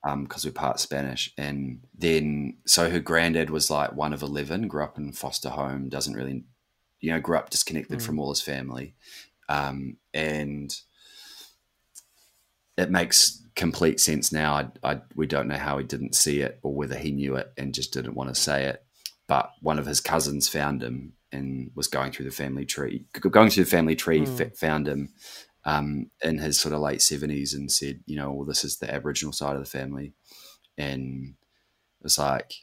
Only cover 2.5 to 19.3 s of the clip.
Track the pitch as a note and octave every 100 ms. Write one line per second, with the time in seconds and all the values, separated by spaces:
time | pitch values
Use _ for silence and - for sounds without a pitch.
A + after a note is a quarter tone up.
2.5 | - - - E2+ F2 D2+ E2 E2+ E2 D#2
3.5 | D#2 D2 D2 C#2+ C2+ D2+ D2 C#2+ C#2+ C#2+
4.5 | F2 A2 D2 D2 - D2 C2+ C2+ - C2+
5.5 | C2+ C#2 C2+ C2+ C2+ C#2+ A#1+ C2 C2+ -
6.5 | _ _ _ _ _ D#2 E2 D2+ E2 -
7.5 | - - D#2+ - D2+ - D2+ C#2 C#2+ -
8.5 | C2+ C2 B1+ C2 _ - - - _ -
9.5 | D2 C#2 C2+ C2+ - _ D2+ D#2 D2+ D2
10.5 | C#2+ C#2+ - - _ - - - - -
11.5 | _ _ _ _ - _ _ _ _ _
12.5 | _ _ - F2+ F2+ F2 - - - -
13.5 | - E2+ - E2 - - D2+ - D#2 D2+
14.5 | D2 C2+ - - D2 - - D2+ C#2+ C2
15.5 | C#2 C#2+ C#2 B1+ C2+ C2+ - - C#2+ C2+
16.5 | - - C#2 C#2+ B1+ D2+ C#2 C#2 C2 -
17.5 | - C2+ C2 - C2+ B1+ A#1+ C2 B1+ -
18.5 | C#2+ C2+ - _ _ - _ _